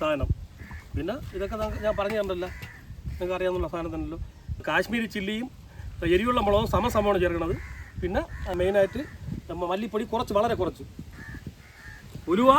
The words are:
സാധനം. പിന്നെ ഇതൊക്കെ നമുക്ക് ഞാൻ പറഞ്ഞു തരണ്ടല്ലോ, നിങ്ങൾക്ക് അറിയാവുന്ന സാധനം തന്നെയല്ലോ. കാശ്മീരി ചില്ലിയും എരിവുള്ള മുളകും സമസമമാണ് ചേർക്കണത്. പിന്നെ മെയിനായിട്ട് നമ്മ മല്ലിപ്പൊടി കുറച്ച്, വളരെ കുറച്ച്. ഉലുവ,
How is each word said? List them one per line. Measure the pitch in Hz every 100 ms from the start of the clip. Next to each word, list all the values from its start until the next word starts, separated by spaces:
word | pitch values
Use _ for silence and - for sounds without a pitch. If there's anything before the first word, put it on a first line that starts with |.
സാധനം. | 156 151 131 - - - - - - 135
പിന്നെ | 160 262 - 190
ഇതൊക്കെ | 196 220
നമുക്ക് | 214 - 214
ഞാൻ | 202
പറഞ്ഞു | 202 214
തരണ്ടല്ലോ, | 196 180 180 - - - - - -
നിങ്ങൾക്ക് | - 180 180
അറിയാവുന്ന | 185 180 165
സാധനം | 170 165 160
തന്നെയല്ലോ. | 151 160 - - - - -
കാശ്മീരി | 160 190 233 226
ചില്ലിയും | 208 190 214 254 - - - - - 170
എരിവുള്ള | 180 233 247 214
മുളകും | 202 226
സമസമമാണ് | 185 233 220 202 196
ചേർക്കണത്. | 180 170 165 - - - - -
പിന്നെ | 175 220 320 - - 180
മെയിനായിട്ട് | 185 202 196 233 302 - - - -
നമ്മ | 170 175
മല്ലിപ്പൊടി | 190 220 214 233
കുറച്ച്, | 226 226 202
വളരെ | 226 -
കുറച്ച്. | 170 - - - - - - - - - - - - - - - -
ഉലുവ, | 185 262